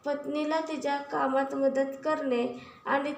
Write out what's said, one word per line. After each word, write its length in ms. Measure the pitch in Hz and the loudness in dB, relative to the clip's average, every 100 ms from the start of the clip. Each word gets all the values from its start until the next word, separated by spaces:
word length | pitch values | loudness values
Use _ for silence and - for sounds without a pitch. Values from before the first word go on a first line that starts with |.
| 285 | -2
पत्नीला 540 | 285 277 294 302 320 | -4 -2 -2 2 0
तिच्या 360 | 320 302 285 285 | 0 -4 -2 -2
कामात 520 | 285 - 269 262 269 269 | -2 -2 2 2 0 2
मदत 360 | 269 269 269 - | 2 4 0 -2
करणे 420 | 302 302 277 240 240 - - - - | -2 0 2 2 0 -4 -14 -12 0
आणि 260 | 277 285 | 0 0